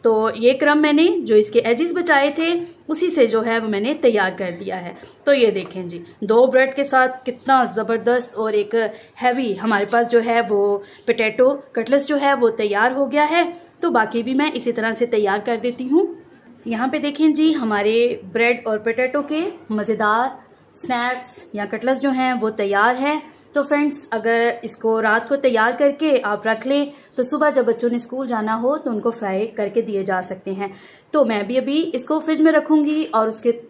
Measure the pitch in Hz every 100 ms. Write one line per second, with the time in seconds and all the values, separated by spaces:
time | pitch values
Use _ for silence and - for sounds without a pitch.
0 | 233 220 220 226 240 254 294 302 302 294
1 | 339 370 220 214 208 233 226 240 339 349
2 | 339 285 285 294 330 349 339 - - 311
3 | 359 311 226 220 226 226 220 202 220 302
4 | 254 214 185 185 180 175 190 185 175 -
5 | - - - 277 226 190 175 190 175 170
6 | - - 202 226 254 254 269 269 277 262
7 | 254 254 - 247 - 262 240 196 214 226
8 | 233 247 240 - 220 214 208 226 214 -
9 | - - 247 247 247 175 220 208 202 233
10 | 233 233 233 233 208 202 202 202 - -
11 | - 233 220 214 254 277 - 233 226 277
12 | 277 294 277 269 233 226 214 202 240 269
13 | 269 285 302 339 339 - - _ 349 240
14 | 214 233 226 262 302 254 240 233 220 220
15 | 240 226 202 208 202 226 247 247 254 311
16 | 392 - - - - - 226 226 262 294
17 | 294 285 311 269 311 302 226 208 208 226
18 | 240 220 190 226 233 240 226 214 220 226
19 | 254 285 285 302 370 - - 214 208 208
20 | 214 220 254 - - _ _ - - 247
21 | 240 254 247 - - 208 202 214 240 262
22 | 277 262 254 247 220 220 202 202 226 254
23 | 277 302 - - _ 285 285 294 294 285
24 | - 226 220 233 233 233 226 - 226 220
25 | 220 220 226 277 277 226 226 254 285 285
26 | 311 262 208 208 220 220 262 285 285 -
27 | - - 247 294 302 269 233 233 240 240
28 | - 254 262 233 214 226 240 302 294 214
29 | 233 226 202 190 226 - 202 214 214 196
30 | 190 185 180 190 - 190 196 196 - -
31 | _ 311 233 214 202 254 269 302 330 254
32 | - 311 320 311 320 311 311 311 294 302
33 | 311 220 220 220 240 233